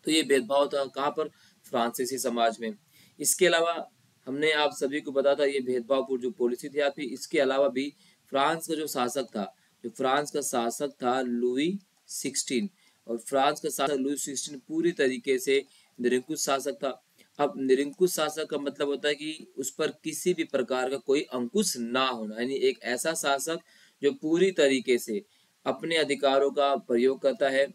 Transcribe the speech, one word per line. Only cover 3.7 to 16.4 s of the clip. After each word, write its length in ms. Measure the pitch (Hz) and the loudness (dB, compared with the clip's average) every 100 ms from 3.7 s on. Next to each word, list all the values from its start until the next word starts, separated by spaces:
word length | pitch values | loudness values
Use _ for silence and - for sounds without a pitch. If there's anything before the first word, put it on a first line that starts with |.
| 165 - _ _ _ - | -2 -8 _ _ _ -8
हमने 260 | 139 156 | 0 2
आप 200 | 151 147 | 4 2
सभी 280 | 131 139 147 | 0 -2 -2
को 120 | 147 | -2
बताया 220 | 135 139 | 2 2
था 100 | 139 | 4
ये 160 | 143 139 | 2 0
भेदभावपूर्ण 640 | 127 127 113 135 131 131 | -2 -2 0 -2 0 -4
जो 80 | 123 | -4
पॉलिसी 380 | 107 120 123 147 | -2 -2 -2 -6
थी 120 | 139 | -2
आपकी। 260 | 139 139 139 | -2 -2 -8
इसके 320 | 131 - 160 | -8 -4 0
अलावा 280 | 135 135 139 | 2 2 2
भी 200 | 127 143 _ _ _ _ | 0 -6 _ _ _ _
फ्रांस 360 | 135 143 160 165 | 0 2 0 -4
का 60 | |
जो 120 | 156 151 | -6 -4
शासक 400 | 139 147 143 123 | -2 -2 -2 -6
था, 180 | 110 95 _ _ _ | -6 -8 _ _ _
जो 60 | 120 | -14
फ्रांस 400 | - 135 139 147 | -4 0 0 0
का 100 | 147 | -4
शासक 520 | 131 127 117 - 147 - | -2 -2 -2 -4 -8 -4
था 180 | 127 131 | -2 0
लुई 580 | 127 120 123 127 160 202 _ _ _ | -2 0 0 0 -2 -2 _ _ _
सिक्सटीन, 600 | - 139 - - 123 101 _ _ _ - | -8 -6 -4 -2 -2 -2 _ _ _ -8
और 120 | 117 | -6
फ्रांस 420 | - 135 139 147 | -2 2 2 2
का 80 | 151 | -6
शासक 280 | - 156 143 | -2 0 0
लुई 200 | 131 143 | -2 -4
सिक्सटीन 420 | - 131 - 143 _ | -6 -8 -8 -12 _
पूरी 240 | 160 165 | 0 0
तरीके 440 | 170 139 127 139 131 | 2 0 0 0 0
से 240 | 139 139 - _ _ - | 2 0 0 _ _ -2
निरंकुश 420 | 123 127 127 156 | 0 0 -2 -4